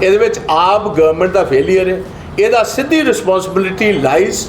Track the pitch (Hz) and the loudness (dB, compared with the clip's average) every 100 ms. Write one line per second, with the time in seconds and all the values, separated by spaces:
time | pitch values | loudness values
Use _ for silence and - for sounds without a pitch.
0 | 190 202 226 - - 156 180 208 208 151 | 2 2 2 -2 -2 0 2 2 0 2
1 | 156 160 185 185 165 135 147 185 185 185 | 2 2 0 0 2 0 2 2 0 -4
2 | 190 - - - 214 233 220 - 285 320 | -8 -14 -8 -2 2 2 0 -2 0 0
3 | 269 - 180 185 - 180 190 - 214 170 | 0 0 0 -2 0 -2 -2 -2 0 0
4 | 131 151 214 - | 0 2 0 -2